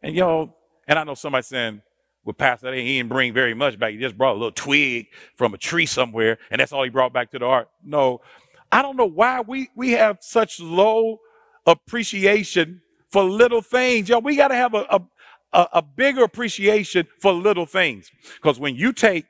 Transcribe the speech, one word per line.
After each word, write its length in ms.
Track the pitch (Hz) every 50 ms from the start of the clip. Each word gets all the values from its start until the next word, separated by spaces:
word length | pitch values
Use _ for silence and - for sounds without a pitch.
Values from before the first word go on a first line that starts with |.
| -
And 140 | 147 156
y'all, 420 | 170 185 175 165 160 160 - _ _ _ _ _ _ _ -
and 100 | 147 160
I 60 | 156
know 100 | 151 139
somebody 280 | - - 156 139 127 123
saying, 380 | - 131 131 120 113 107 104 104 _ _ _ _ _ _ _ _
"Well, 100 | 104 107
Pastor, 400 | _ 139 135 123 120 127 127 131
he 240 | 131 123 123 139 131
didn't 120 | 123 117
bring 220 | 120 131 131 123 110
very 220 | 123 131 120 113
much 240 | 113 139 143 117 98
back. 140 | 117 110 107
He 60 | 107
just 200 | 127 131 104 101
brought 140 | 131 135 113
a 60 | 101
little 140 | 117 113 101
twig 540 | - - 139 139 147 147 135 123 117 110 _ _ - - - _
from 180 | - 123 117 101
a 40 | -
tree 280 | - - 165 170 165
somewhere, 520 | 143 - - 127 120 110 117 113 110 113 110 - -
and 100 | 104 120
that's 120 | 135 131 139
all 100 | 139 135
he 80 | 127
brought 220 | 113 131 127 127 123
back 180 | 127 123 113
to 80 | - 131
the 80 | 120
ark." 220 | 123 131 127 113 _ _ _ _
No, 360 | 143 143 147 135 131 123 120 _ - - - _ _ _ _ _ _ -
I 100 | 220 269
don't 140 | 277 269
know 100 | 254 247
why 340 | 202 160 160 214 247 254 254
we, 300 | 240 208 254 269 262 - _
we 180 | - 247 262 233
have 260 | 233 220 214 208 -
such 380 | - - - 233 220 - - -
low 600 | 175 165 165 180 196 220 220 226 226 226 220 214 _ _ _ _ _ _ _ _ _
appreciation 1120 | - 170 - _ - - 233 226 - - 196 190 196 208 214 202 - - 185 165 160 175 180 _ _ _ _ _ _
for 120 | - 196 196
little 380 | 185 190 214 233 247 240 233
things. 480 | 214 - - 247 254 254 247 226 202 180
Y'all, 140 | 240 233 226
we 120 | 277 294
gotta 200 | 277 285 277 269
have 200 | 240 254 247 226
a, 120 | 208 196 -
a, 120 | - 196 180 _ _ _ - - - _ _ _ -
a, 160 | 180 175 - -
a 80 | - 160
bigger 420 | 147 135 139 254 277 277 262 247
appreciation 840 | 208 _ - 240 220 - - 202 202 214 214 196 - - 180 165 - _ _
for 120 | - 196 185
little 340 | 170 180 208 208 175 170
things. 440 | 151 - 190 180 156 123 98 87 - _ _ _ - - -
'Cause 180 | - 156 143 117
when 160 | 139 143 131
you 180 | 120 160 240 262
take 340 | - - 220 190 170 151 _